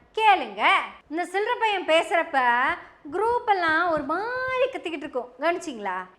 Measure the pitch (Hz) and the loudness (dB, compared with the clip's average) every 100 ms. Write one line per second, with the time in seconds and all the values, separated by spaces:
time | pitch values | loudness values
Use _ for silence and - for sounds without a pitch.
0 | _ 427 440 359 220 196 285 370 240 - | _ 2 4 4 2 0 2 2 0 -12
1 | _ 311 349 381 427 494 440 392 277 320 | _ -6 -4 -2 -2 0 0 0 2 2
2 | 330 349 320 277 247 240 277 349 - - | 2 0 0 2 4 4 2 -2 -10 -20
3 | 294 339 453 480 466 381 330 320 359 311 | -8 -2 0 0 2 2 2 2 2 0
4 | 269 339 453 508 523 508 508 349 349 311 | -2 -4 -4 -4 -2 0 0 -2 -8 -8
5 | 294 254 233 - 311 349 330 233 202 185 | -8 -8 -8 -4 -2 -2 -6 -8 -6 -6
6 | 185 | -8